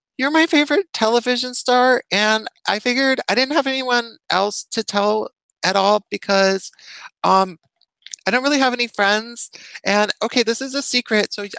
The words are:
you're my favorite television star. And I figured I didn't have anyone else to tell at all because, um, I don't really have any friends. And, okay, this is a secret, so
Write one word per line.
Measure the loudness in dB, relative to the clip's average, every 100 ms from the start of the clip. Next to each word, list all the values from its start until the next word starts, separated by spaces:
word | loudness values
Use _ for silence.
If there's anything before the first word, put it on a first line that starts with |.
| _ -4
you're | 0
my | 2 4
favorite | 2 2 0 -2
television | 0 2 2 0 -2 -4
star. | -6 0 4 4 2 0
And | 0 2 0 -2 -8 -4
I | -2
figured | 0 0 0 0 0
I | 0
didn't | 2 0
have | 0
anyone | -2 -2 -2 -2 -10 _
else | 0 0 -4 -8
to | -6
tell | -4 0 0 0 -4 -10 _ _
at | -2 2
all | 4 2 0
because, | -8 0 2 4 2 -4 -16 -20 -20 -20 -4
um, | 2 2 2 -4 _ _ _ _ -20 -8 -2
I |
don't | 0
really | 0 2
have | 0
any | 0 -4
friends. | -2 0 0 -2 -10 -14 -14 -20 -10 -2
And, | 0 0 0
okay, | -2 0
this | 0 -2
is | -4 -6
a |
secret, | -4 -4 0 0 -2
so | -6 -10